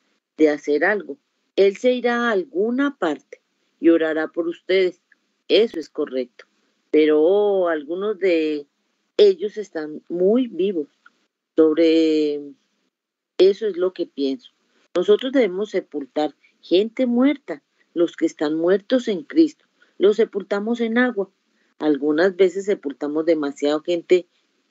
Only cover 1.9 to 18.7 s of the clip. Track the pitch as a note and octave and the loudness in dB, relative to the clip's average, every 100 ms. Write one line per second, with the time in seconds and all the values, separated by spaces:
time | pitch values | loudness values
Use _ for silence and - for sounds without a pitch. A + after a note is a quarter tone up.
1.9 | B3+ A#3+ A#3+ A#3+ G3+ D#3 E3 A3 B3 C#4+ | 0 -2 -2 -2 -2 -4 -4 -4 -2 -4
2.9 | - E3+ D3 _ - _ _ _ _ E3 | -2 -6 -6 _ -20 _ _ _ _ 2
3.9 | E3 D#3+ D#3 D#3 E3 E3+ E3 - F#3+ F3+ | 2 2 -2 -4 -6 -8 -8 -2 0 0
4.9 | - _ _ _ _ _ E3+ A3+ E3 D3 | -4 _ _ _ _ _ 2 2 -4 -10
5.9 | - D3 B2+ B2 - _ _ _ _ _ | -10 -8 -6 -8 -14 _ _ _ _ _
6.9 | D3+ D3+ D3+ D#3+ G3+ G#3 G3 F3 D#3 C#3 | 2 4 4 4 2 2 0 0 -2 -6
7.9 | F3+ G#3 G3 F#3 E3 D#3 D3+ C#3+ _ _ | -6 -6 -2 0 0 0 -4 -10 _ _
8.9 | _ _ - G3+ F3+ G3+ G#3+ G3+ E3 D3+ | _ _ 4 4 4 -4 -8 -10 -10 -10
9.9 | D3+ - E3+ F#3 A#3 B3 E3 F#3+ F3 C#3+ | -12 -10 -2 2 2 0 -2 -4 -4 -8
10.9 | _ _ _ _ _ _ - D#3 D#3 E3 | _ _ _ _ _ _ 2 2 4 2
11.9 | E3 D#3+ D#3 D3+ D3 C#3+ C#3 _ _ _ | 4 2 2 0 -4 -10 -18 _ _ _
12.9 | _ _ _ _ - F#3 G3+ G#3+ E3+ F#3 | _ _ _ _ 2 2 2 -4 -4 -4
13.9 | F3+ E3 - C#3 C3 - _ _ _ _ | -4 -10 -4 -4 -4 -10 _ _ _ _
14.9 | F3 F3+ G#3 C4 C4+ G#3+ F3+ G#3+ F#3+ - | -4 2 2 2 0 0 -2 -6 -6 -6
15.9 | D3 C3+ D3+ D3+ - _ _ - F3 A3 | -10 -8 -6 -6 -8 _ _ 0 0 0
16.9 | - B3+ A#3+ C4+ D4 - D#3+ _ _ _ | -2 0 2 2 0 -6 -14 _ _ _
17.9 | D#3+ E3+ - D#3 - D3+ D#3+ E3+ | -2 -2 0 -6 -4 -4 -2 0